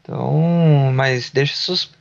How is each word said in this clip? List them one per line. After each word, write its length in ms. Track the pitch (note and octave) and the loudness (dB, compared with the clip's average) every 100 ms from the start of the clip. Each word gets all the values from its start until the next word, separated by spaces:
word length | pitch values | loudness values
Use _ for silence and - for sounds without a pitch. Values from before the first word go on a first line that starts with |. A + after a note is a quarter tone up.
Então, 880 | - - B2+ D3+ E3 E3+ E3 C#3+ C3+ | -12 -8 -2 0 0 2 4 4 2
mas 340 | C3 C3+ B2+ - | 2 0 -2 -2
deixa 260 | C3+ C#3+ | -2 -2
sua, 220 | - - F3+ - _ | -2 -4 -4 -6 _